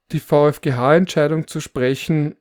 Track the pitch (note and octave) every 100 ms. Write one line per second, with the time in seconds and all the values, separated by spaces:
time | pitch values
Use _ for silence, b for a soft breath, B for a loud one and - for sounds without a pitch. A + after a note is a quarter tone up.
0 | - D#3 - D3 D3 C#3+ D3+ B2 C3 E3
1 | F#3 D#3+ D3 D#3+ D#3 D#3 - C#3 B2+ C3+
2 | - D#3 D3 -